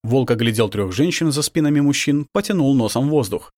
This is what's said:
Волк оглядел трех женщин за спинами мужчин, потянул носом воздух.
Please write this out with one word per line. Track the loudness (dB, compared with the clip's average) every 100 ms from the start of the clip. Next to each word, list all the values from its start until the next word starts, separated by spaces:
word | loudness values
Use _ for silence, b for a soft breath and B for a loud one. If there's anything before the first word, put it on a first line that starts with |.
Волк | 0 0 2
оглядел | 0 0 0 0
трех | 0 -4
женщин | 0 0 0 -2
за | -2
спинами | -4 -2 0 2
мужчин, | 2 0 0 -2 -2
потянул | -4 -2 0 2
носом | 2 2 0 0
воздух. | 0 0 -4 -10